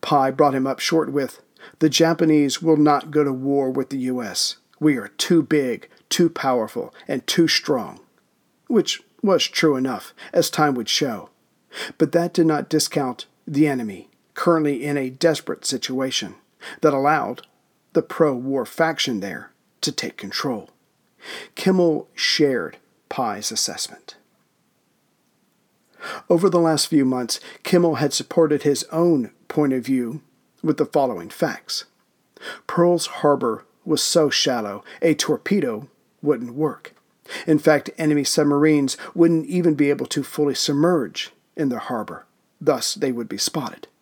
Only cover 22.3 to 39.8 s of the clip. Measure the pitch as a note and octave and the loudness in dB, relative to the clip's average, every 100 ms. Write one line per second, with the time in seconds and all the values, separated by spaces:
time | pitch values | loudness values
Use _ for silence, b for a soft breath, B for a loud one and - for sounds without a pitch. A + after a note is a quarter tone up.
22.3 | - D3 B2 D#2+ - _ _ _ - A#2 | 2 2 2 -4 -12 _ _ _ -4 -4
23.3 | G2+ G#2+ A2 - F2 - - - - _ | -4 -6 -4 -4 -6 -10 -12 -20 -20 _
24.3 | _ _ _ _ _ _ _ _ _ _ | _ _ _ _ _ _ _ _ _ _
25.3 | _ _ _ _ _ _ B B B B | _ _ _ _ _ _ B B B B
26.3 | F3 F#3+ F3 E3 D3+ - D#3 C3 C3 A#2+ | 2 4 2 2 2 2 2 2 0 -4
27.3 | - B B - F3+ F3 C#3 C#3+ - - | -8 B B 0 2 2 2 -2 -2 -4
28.3 | - D#3+ D3 D3+ C3+ - D#3+ F3 D#3 A2+ | 2 2 2 0 0 -2 0 2 2 0
29.3 | _ _ - D3 C3 A#2+ C3 A#2+ D3+ _ | _ _ 0 0 0 0 -2 -2 -8 _
30.3 | _ _ _ D#3 D3 C#3+ D3+ C3+ G2 E2+ | _ _ _ -4 -2 0 2 0 -2 -10
31.3 | - D#3 - _ - - _ _ _ _ | -6 -4 -4 _ -10 -10 _ _ _ _
32.3 | _ B B - - F3 F3 - - D3 | _ B B -8 2 4 2 -2 0 2
33.3 | C#3+ B2 G#2+ _ _ - D3+ - E3+ D3+ | 2 0 -4 _ _ -2 -2 2 2 2
34.3 | - D3+ B2 G#2 G2+ - B E3 D3+ - | 2 0 -2 -4 -8 -12 B 0 2 0
35.3 | D3+ - G3+ D3 G#2+ C#3 _ _ _ D3 | -2 0 0 0 -6 -10 _ _ _ -2
36.3 | C3 A#2+ A#2+ D3+ - - _ _ _ _ | -2 -2 -4 -4 -4 -18 _ _ _ _
37.3 | B - D#3 D#3+ D3 - - D#3 D3 C3+ | B 0 2 4 2 2 -4 0 0 0
38.3 | - D3 C#3+ D#3 D3+ C#3 - B - E3+ | 0 2 4 4 4 2 -4 B 2 4
39.3 | E3 D#3+ F3+ E3+ D3 | 4 0 0 2 2